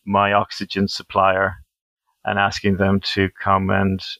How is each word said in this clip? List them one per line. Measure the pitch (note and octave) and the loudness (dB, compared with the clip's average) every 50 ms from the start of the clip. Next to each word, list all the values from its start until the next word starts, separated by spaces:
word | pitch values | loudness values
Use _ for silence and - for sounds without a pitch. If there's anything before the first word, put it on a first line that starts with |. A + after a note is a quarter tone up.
| - | -4
my | G2+ G2 G2 G2+ G2+ | 0 2 2 4 4
oxygen | G2+ G2+ F#2+ - - - G2+ - - G2 G2+ F#2+ | 4 2 0 -2 -6 -10 -10 -4 -2 -2 -2 -2
supplier | - - - - - G2 F#2+ F#2+ F#2 F#2+ G2 F#2+ F#2 - - _ _ _ _ _ _ _ _ _ _ _ - | -2 -6 -10 -4 0 2 2 4 4 2 0 0 -2 -6 -16 _ _ _ _ _ _ _ _ _ _ _ -6
and | G#2 G2+ G2+ | -4 0 0
asking | G2+ G2 - - - G2+ F#2+ | 0 0 0 -2 0 0 2
them | F2 G2 F#2+ G2 F#2+ - - - | 2 2 2 0 0 -2 -2 -2
to | G2+ G2 F#2 - - | 0 0 0 -2 -4
come | - G2+ G2 F#2+ F#2+ F#2+ | -2 0 0 2 2 0
and, | G2 G2 G2 G2 F#2+ F#2+ - - - | 0 0 0 0 -2 -4 -6 -10 -14